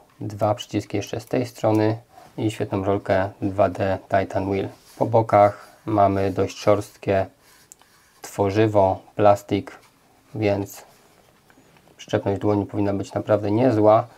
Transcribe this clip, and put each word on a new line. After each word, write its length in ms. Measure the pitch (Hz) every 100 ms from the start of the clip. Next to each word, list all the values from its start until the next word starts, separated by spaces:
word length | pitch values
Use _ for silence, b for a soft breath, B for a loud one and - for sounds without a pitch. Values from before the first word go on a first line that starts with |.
| _ -
dwa 340 | 110 104 107
przyciski 420 | 107 - 107 - -
jeszcze 240 | - 110
z 60 | -
tej 200 | - -
strony 500 | - 110 110 107 113 - B B -
i 120 | 110
świetną 340 | - 104 98
rolkę 460 | 95 101 - 98 95 -
dwa 260 | 104 98 98
D 300 | 92 98 95 -
Titan 420 | 98 95 101 95
Wheel. 180 | 98 110 - - -
Po 80 | 117
bokach 640 | 113 113 104 101 - - - -
mamy 440 | 107 101 98 98
dość 280 | 95 95 -
szorstkie 680 | - 101 - - - 98 95 _ b b b b b b b _
tworzywo, 760 | - - 101 104 110 104 95 95 - -
plastik, 600 | 104 101 - 101 90 - - _ _ _ _
więc 480 | 117 104 101 98 - - b b b b _ _ _ _ _ _ -
przyczepność 440 | - 107 104 98
dłoni 260 | 104 104 98
powinna 280 | 104 101
być 180 | 98 -
naprawdę 380 | 104 107 104 104
niezła. 560 | 107 131 107 107 110 120